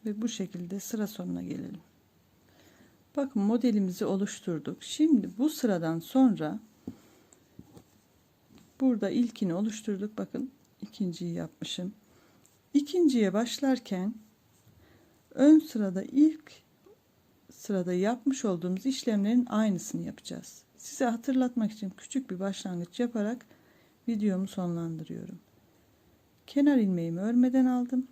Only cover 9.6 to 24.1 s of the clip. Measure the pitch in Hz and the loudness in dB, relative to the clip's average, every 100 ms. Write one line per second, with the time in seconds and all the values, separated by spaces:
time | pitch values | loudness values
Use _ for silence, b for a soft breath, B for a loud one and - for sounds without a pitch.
9.6 | 214 214 - 196 208 214 190 - 262 _ | -2 -4 -6 -4 -6 -8 -8 -6 -8 _
10.6 | _ _ 208 - 190 165 175 170 165 _ | _ _ -18 -6 -4 -4 -6 -6 -8 _
11.6 | 165 - 180 - b b b b b _ | -10 -8 -10 -12 b b b b b _
12.6 | _ 285 285 370 330 247 202 196 233 - | _ -2 0 2 4 4 2 2 -2 -2
13.6 | 277 254 - 185 190 226 - _ _ _ | 0 0 -2 -4 -4 -6 -18 _ _ _
14.6 | _ b b b b b _ - 277 311 | _ b b b b b _ 4 8 8
15.6 | 302 226 202 185 - 262 311 311 - - | 6 -4 -2 -4 -2 4 4 4 -16 -20
16.6 | _ _ - - _ _ _ _ _ - | _ _ -20 -20 _ _ _ _ _ -20
17.6 | - 196 175 180 196 247 277 269 220 175 | -4 -2 0 0 0 0 -2 0 -2 -2
18.6 | 180 185 262 269 - 208 202 240 240 214 | -2 -2 -2 -2 0 2 4 2 2 0
19.6 | 220 180 - 170 170 - - - - - | 2 0 -4 -8 -8 -12 -12 -14 -14 -20
20.6 | _ _ - - 254 233 233 262 254 247 | _ _ -16 -2 -2 -2 -2 0 0 0
21.6 | 214 214 190 - - 269 262 180 196 190 | -2 -4 -10 -12 -8 -8 -6 -6 -6 -6
22.6 | 196 175 170 - 240 233 208 247 - b | -6 -6 -8 -4 -4 -2 -4 -4 -12 b
23.6 | b b b b - | b b b b -6